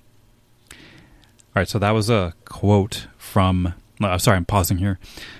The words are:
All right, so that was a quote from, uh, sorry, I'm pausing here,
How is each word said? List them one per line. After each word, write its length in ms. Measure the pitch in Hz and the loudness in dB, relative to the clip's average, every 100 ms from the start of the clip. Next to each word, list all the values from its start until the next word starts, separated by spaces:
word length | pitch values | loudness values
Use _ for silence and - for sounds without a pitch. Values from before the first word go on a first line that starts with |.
| _ _ _ _ _ _ _ | _ _ _ _ _ _ _
All 40 | - - - - - _ _ _ 98 | -20 -20 -20 -20 -20 _ _ _ -4
right, 120 | 90 | -2
so 100 | 107 | -2
that 140 | 101 | 0
was 180 | 110 104 | 0 2
a 240 | 113 87 - | 0 0 -6
quote 640 | - - 98 104 95 - - - | -18 -4 2 4 2 -6 -14 -20
from, 580 | - 107 92 90 87 - - - | -4 0 2 2 -2 -6 -16 -6
uh, 160 | 104 90 | -2 0
sorry, 180 | - 95 | 2 2
I'm 80 | |
pausing 340 | 87 104 85 92 | 2 0 0 0
here, 200 | 101 92 - - - | -2 -4 -8 -20 -20